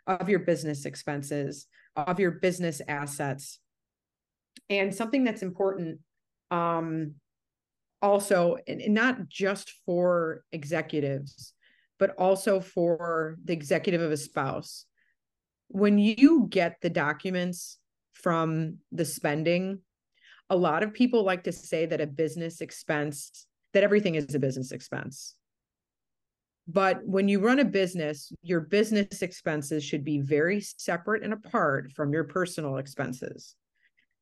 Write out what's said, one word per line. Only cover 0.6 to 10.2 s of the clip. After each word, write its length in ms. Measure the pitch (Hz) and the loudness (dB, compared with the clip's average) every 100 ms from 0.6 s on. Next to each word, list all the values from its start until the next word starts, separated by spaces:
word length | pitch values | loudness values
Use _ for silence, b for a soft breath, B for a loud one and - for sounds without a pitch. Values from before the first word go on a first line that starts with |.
| 151 147 143 | -2 -6 -8
expenses, 840 | 143 - 143 143 147 143 143 - b b - | -8 -6 -6 -4 -4 -4 -8 -18 b b -6
of 240 | 180 180 | -2 2
your 100 | 180 | 0
business 500 | 175 185 175 170 143 - | 2 0 0 -4 -4 -6
assets. 720 | 147 143 143 143 143 - - _ _ _ _ _ _ _ _ _ - - | -6 -6 -4 -4 -4 -10 -20 _ _ _ _ _ _ _ _ _ -14 -4
And 260 | 202 196 196 | 0 0 -2
something 300 | 226 277 247 | -2 0 0
that's 160 | 220 | -2
important, 580 | 190 180 196 196 165 160 _ _ _ _ - | -6 -2 -2 -2 -6 -10 _ _ _ _ -4
um, 640 | 175 170 165 165 160 151 147 _ _ _ _ _ _ _ - | -2 0 0 -2 -4 -6 -10 _ _ _ _ _ _ _ -2
also, 540 | 202 202 202 185 175 170 - | 2 2 4 4 4 0 -4
and, 140 | - | -6
and 140 | - | 0
not 340 | 214 247 247 - | 2 2 0 -6
just 460 | - 190 202 - - - | -2 -2 -2 -8 -12 -2
for 600 | 175 180 175 | 0 2 2